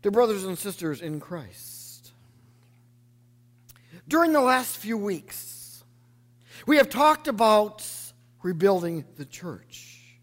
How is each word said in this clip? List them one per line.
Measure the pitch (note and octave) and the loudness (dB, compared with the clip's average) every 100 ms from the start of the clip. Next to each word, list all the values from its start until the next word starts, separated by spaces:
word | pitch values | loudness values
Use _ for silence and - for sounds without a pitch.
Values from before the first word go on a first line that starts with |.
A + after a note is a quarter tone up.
Dear | G3+ | 2
brothers | G#3 A#3+ G#3 | 2 2 0
and | F#3+ F3 | -6 -8
sisters | G#3 E3+ D#3+ C#3 | -8 -8 -8 -8
in | E3 D3+ | -8 -10
Christ, | - E3+ G#2+ - - - - - - _ _ _ _ _ _ _ _ _ _ _ _ _ _ _ _ - _ - - | -10 -14 -14 -20 -20 -18 -20 -20 -20 _ _ _ _ _ _ _ _ _ _ _ _ _ _ _ _ -20 _ -20 -2
during | D#4 E4+ | 2 4
the | D4+ | 4
last | B3+ B3+ A#3+ - | 4 2 0 -10
few | G#3 A3+ | -6 -4
weeks, | G3+ E3+ A2+ - - - - - _ _ _ _ _ _ _ - - | -4 -6 -8 -16 -16 -18 -20 -20 _ _ _ _ _ _ _ -12 2
we | D4 | 4
have | - | 4
talked | A#3 D4+ D4+ D4+ | 4 2 2 -2
about | G#3+ A3+ G#3+ G#3 - - - - _ _ _ | 2 4 4 2 -6 -16 -14 -18 _ _ _
rebuilding | F3+ E3 F#3+ F#3+ E3+ E3 C3+ - | -6 2 2 2 0 -6 -12 -18
the | |
church. | C#3 - F3 G#2+ _ - - - _ _ | -18 -14 -14 -14 _ -20 -20 -20 _ _